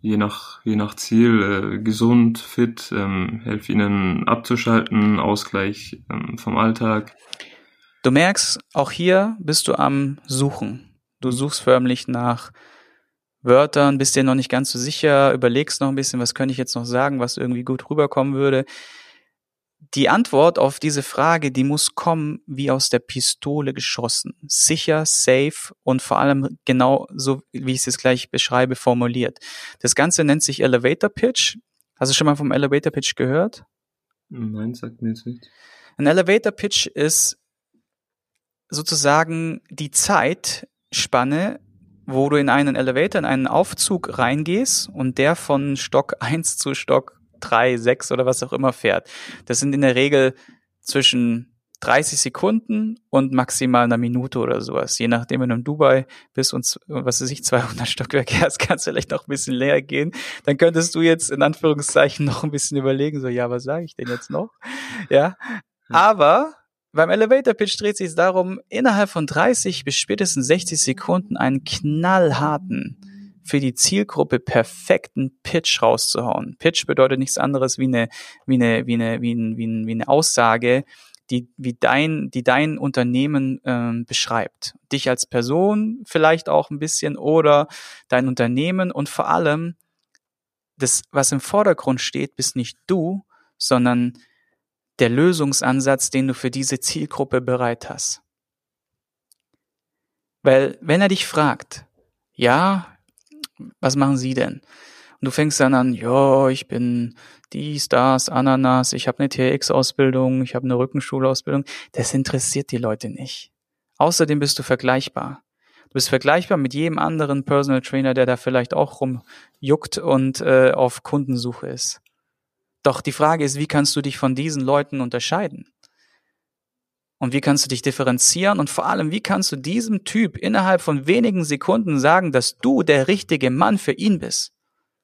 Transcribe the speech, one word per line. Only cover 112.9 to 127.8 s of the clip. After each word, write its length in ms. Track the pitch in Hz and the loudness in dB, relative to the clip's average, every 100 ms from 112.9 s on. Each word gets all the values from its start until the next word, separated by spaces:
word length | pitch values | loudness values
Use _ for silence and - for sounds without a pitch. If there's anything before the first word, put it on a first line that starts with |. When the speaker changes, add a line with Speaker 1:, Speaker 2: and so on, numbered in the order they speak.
| 107 110 | -4 -8
Speaker 2:
nicht. 420 | 135 135 - - _ _ _ _ _ | -10 -12 -14 -18 _ _ _ _ _
Außerdem 420 | 151 170 160 147 | 2 4 2 2
bist 180 | 143 - | 0 -2
du 40 | |
vergleichbar. 800 | - 127 127 131 - - 131 135 _ _ _ _ _ | -2 0 2 0 -2 -8 -10 -12 _ _ _ _ _
Du 80 | |
bist 140 | 135 - | -4 0
vergleichbar 500 | 131 135 160 175 180 | 0 4 2 2 0
mit 160 | 135 | 0
jedem 260 | 135 165 156 | -2 -2 0
anderen 440 | 160 160 147 139 | -2 0 -2 -2
Personal 380 | 131 143 139 131 | 2 0 2 0
Trainer, 320 | - 135 135 | 0 -2 0
der 120 | 127 127 | 2 2
da 120 | 123 | 0
vielleicht 360 | - 127 120 | 0 -2 0
auch 280 | - 147 - | 0 -2 -2
rumjuckt 960 | 131 123 _ - - _ 135 151 - - | -6 -6 _ -20 -20 _ 0 0 0 -6
und, 420 | 170 135 131 131 | 0 2 2 -2
äh, 320 | - 131 131 | 4 6 6
auf 320 | - 127 - | 4 0 -2
Kundensuche 640 | - 147 135 127 120 117 135 | -4 -4 -2 -4 -4 -8 -12
ist. 320 | 127 - - _ _ _ _ _ _ _ _ | -8 -8 -8 _ _ _ _ _ _ _ _
Doch 200 | 143 131 | -2 0
die 100 | - | -6
Frage 320 | - 151 165 | 0 0 2
ist, 160 | 143 139 | -2 -2
wie 80 | 151 | -2
kannst 260 | 147 143 - | 0 0 0
du 40 | |
dich 160 | 139 - | -4 -2
von 180 | 135 131 | -2 -2
diesen 260 | 156 147 | -4 -4
Leuten 400 | 131 143 143 135 | 0 0 0 -6
unterscheiden? 640 | 123 123 - 170 196 - - _ _ _ _ _ _ _ _ _ _ _ _ _ _ _ | -4 -4 -4 -4 -4 -10 -20 _ _ _ _ _ _ _ _ _ _ _ _ _ _ _
Und 160 | 127 | -2
wie 80 | 135 | -2
kannst 240 | 147 143 135 | 0 0 0
du 20 | |
dich 140 | 127 | -2